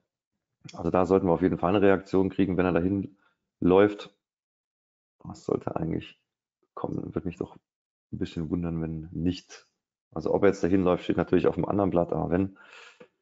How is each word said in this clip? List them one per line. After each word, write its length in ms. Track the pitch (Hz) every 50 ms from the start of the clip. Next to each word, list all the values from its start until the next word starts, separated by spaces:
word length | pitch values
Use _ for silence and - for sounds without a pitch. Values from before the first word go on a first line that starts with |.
| _ _ _ _ _ _ _ _ _ _ _ _ _ - -
also 180 | 92 90 82
da 140 | 80 90 92
sollten 220 | 85 95 95 98
wir 60 | 90 85
auf 100 | 80 90
jeden 160 | 90 85 -
Fall 180 | - 87 98
eine 60 | 104 98
Reaktion 480 | 98 95 92 - - - 95 95 95
kriegen, 260 | - - 101 90 90
wenn 80 | 82 90
er 80 | 92 85
dahin 460 | 85 85 92 101 98 95 - - _ _ _ _ _ _ _ _ _
läuft. 560 | - 87 90 95 101 104 104 - - - - _ _ _ _ _ _ _ _ _ _ _ _ _ _ _ _ _ _ _ _ _ -
Das 200 | - - - -
sollte 320 | - - - - - -
eigentlich 460 | - 80 80 85 82 - - - _ _ _ _ _ _ _ _ _ _ _ _
kommen. 420 | - - - - - - - -
Würde 120 | - -
mich 100 | 87 85
doch 200 | - - - -
ein 640 | - _ _ _ _ _ _ _ _ _ _ - -
bisschen 300 | 95 82 - 85 82 76
wundern, 320 | 92 90 87 85 82 82
wenn 300 | 80 80 80 78 78 82
nicht. 580 | 92 87 82 90 90 - - _ - - - _ _ _ _ _ _ _ _ _ _
Also 180 | 82 80 - -
ob 120 | 95 101
er 60 | 98
jetzt 120 | 92 - -
dahin 220 | 87 95 98 90
läuft, 200 | 90 87 85 -
steht 120 | - 87
natürlich 320 | 90 82 - - 87 - -
auf 80 | -
dem 100 | 87 80
anderen 240 | - 85 101 101 90
Blatt, 220 | 85 87 85 82 82
aber 180 | 80 80 80
wenn, 260 | 85 90 98 98 98 - - - - - - - - _ - _ _ _